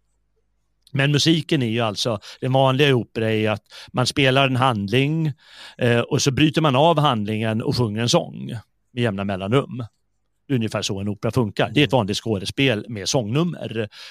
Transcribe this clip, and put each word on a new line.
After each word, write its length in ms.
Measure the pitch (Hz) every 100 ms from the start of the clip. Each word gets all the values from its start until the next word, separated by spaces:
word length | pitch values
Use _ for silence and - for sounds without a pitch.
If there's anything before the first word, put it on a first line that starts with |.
| _ _ _ _ _ _ _ _ _
Men 200 | 131 139
musiken 500 | 147 - 165 - 160
är 40 | 120
ju 100 | 113
alltså, 380 | 117 98 127 104 - -
den 120 | 127
vanliga 360 | 131 135 131 147
i 40 |
opera 380 | 127 101 - 110
är 60 | 110
ju 100 | 107
att 160 | 104 _ - -
man 140 | - 123
spelar 400 | - 135 131 135
en 100 | 127
handling, 760 | 135 110 98 123 139 160 156 - _ - - -
eh, 220 | 123 120
och 220 | 120 143
så 80 | 147
bryter 300 | 123 151 151
man 160 | 156 127
av 220 | 160 156
handlingen 640 | 147 117 104 107 110 110
och 140 | - 117
sjunger 260 | 117 107
en 60 | 120
sång 380 | 170 - - 131 113 - _ _
med 100 | 127
jämna 220 | 117 98
mellanrum. 600 | 98 95 98 127 - 123 117 _ _ _ _ _ -
Ungefär 300 | 135 110 107
så 180 | 92 98
en 80 | 101
opera 240 | 98 117
funkar. 380 | 127 110 - 120
Det 60 | 120
är 40 |
ett 80 | 147
vanligt 240 | 131 101 101
skådespel 680 | 113 101 95 - 139 104 -
med 200 | 107 92
sångnummer. 800 | 147 104 131 175 - 113 110 104 - -